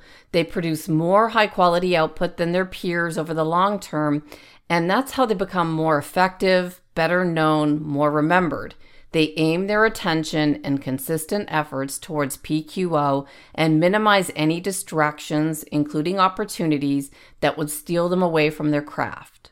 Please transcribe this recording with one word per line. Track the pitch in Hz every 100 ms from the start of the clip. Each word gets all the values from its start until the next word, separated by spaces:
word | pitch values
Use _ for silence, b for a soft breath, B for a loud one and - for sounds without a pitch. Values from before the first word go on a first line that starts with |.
| B B B
They | 170
produce | 165 190 165 156 180
more | 156 170 196 226
high | 220 208
quality | - 180 170 180
output | 170 160 - 175 -
than | 170
their | 175
peers | 185 - 185 170 170 165
over | 160
the | 160
long | 156 170 196 208
term, | - 151 151 147 151 B B B -
and | 170 170
that's | 208 269
how | - 247
they |
become | 196 190 185 165
more | 160 160 151
effective, | 139 - 185 185 190 185 180 180 _
better | - 160 180
known, | 180 160 156 156 151 151
more | 151 143 147
remembered. | 151 151 180 170 110 - - b b b
They | 165 156 156
aim | 160 170 196
their | 208
attention | 220 214 185 160 156 160 151 143
and | 139 139
consistent | 139 131 - 160 156 208 202
efforts | 156 151 135 135 -
towards | - 151 139 -
P | - 156
Q | 156 - 180 156
O | 143 139 139 B B
and | - 160 156
minimize | 175 208 214 202 180
any | - 156 170
distractions, | 190 185 - 156 151 151 - 151 156 156
including | - 147 147 156 160 196
opportunities | 190 190 208 - 165 147 143 143 139 B B -
that | 147 -
would | 147
steal | - - 170 175
them | 180
away | 180 160 151
from | 151 151
their | 147
craft. | 147 - 123 - - _ -